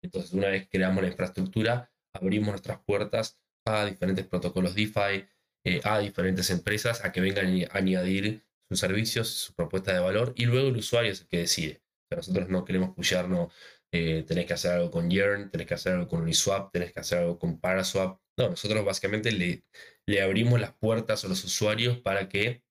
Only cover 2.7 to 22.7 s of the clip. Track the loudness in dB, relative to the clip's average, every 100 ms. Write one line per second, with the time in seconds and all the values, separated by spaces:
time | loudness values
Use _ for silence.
2.7 | -10 0 0 0 -2 -4 -8 _ _ -2
3.7 | 0 0 0 0 0 0 -2 -2 0 0
4.7 | 0 0 0 0 0 -6 _ _ _ -2
5.7 | -2 2 0 0 0 0 2 2 0 0
6.7 | 0 0 -2 -2 0 0 2 2 2 0
7.7 | 0 2 2 2 0 0 -4 _ _ _
8.7 | -2 0 0 0 -2 -2 -4 -8 -6 -4
9.7 | -2 0 0 2 2 0 0 2 4 4
10.7 | 0 2 2 2 -2 -4 -2 0 0 -2
11.7 | -6 _ _ _ -8 -2 -2 0 -2 0
12.7 | 0 0 -2 0 0 2 0 -2 -6 -20
13.7 | -20 _ -2 0 0 0 -2 0 -2 0
14.7 | 2 2 0 2 2 2 0 -4 -6 -4
15.7 | -4 0 -2 0 -2 0 2 2 0 -2
16.7 | -4 -4 -6 -2 0 0 0 -4 -2 0
17.7 | 0 0 0 -2 -4 _ -2 -2 0 -2
18.7 | 0 0 -2 -2 -2 0 0 0 -2 _
19.7 | -20 -20 _ 0 2 4 4 4 4 2
20.7 | -2 0 0 0 -2 -2 -4 -2 0 0
21.7 | 2 0 0 0 -2 -2 0 -2 -2 _